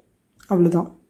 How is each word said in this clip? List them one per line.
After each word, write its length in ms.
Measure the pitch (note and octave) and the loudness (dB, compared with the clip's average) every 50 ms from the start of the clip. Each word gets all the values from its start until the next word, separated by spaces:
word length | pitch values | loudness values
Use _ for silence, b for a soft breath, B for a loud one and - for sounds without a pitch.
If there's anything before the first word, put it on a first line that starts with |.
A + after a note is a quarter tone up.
| _ _ _ _ _ _ _ _ - | _ _ _ _ _ _ _ _ -8
அவ்வளவுதான். 540 | _ G3 F3 F3 E3+ E3+ E3+ D#3+ - - - _ _ | _ 0 0 2 2 0 -2 -4 -6 -12 -20 _ _